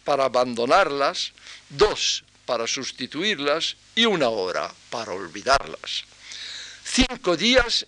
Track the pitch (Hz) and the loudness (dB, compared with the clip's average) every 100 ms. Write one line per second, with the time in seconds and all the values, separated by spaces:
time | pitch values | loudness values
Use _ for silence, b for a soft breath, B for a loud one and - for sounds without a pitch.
0 | - 139 135 123 127 113 120 180 165 143 | -2 2 2 2 2 0 2 4 4 0
1 | 143 180 - B B B - 143 208 156 | -2 -2 -8 B B B -8 2 2 2
2 | - - - _ - 117 113 - 120 - | -2 -2 -8 _ -4 -4 -2 -4 -6 -8
3 | 123 143 208 160 143 160 - - _ 220 | -8 -4 -2 0 0 0 -2 -8 _ 2
4 | 233 180 123 107 90 76 78 - - 120 | 2 4 2 2 -2 -2 -4 -8 -10 -8
5 | 107 95 87 101 110 135 80 - - - | -6 -8 -8 -4 2 2 0 -12 -10 -10
6 | - B B B B B B B - - | -10 B B B B B B B -2 2
7 | 254 240 180 160 220 254 240 - | 2 0 0 2 4 4 4 0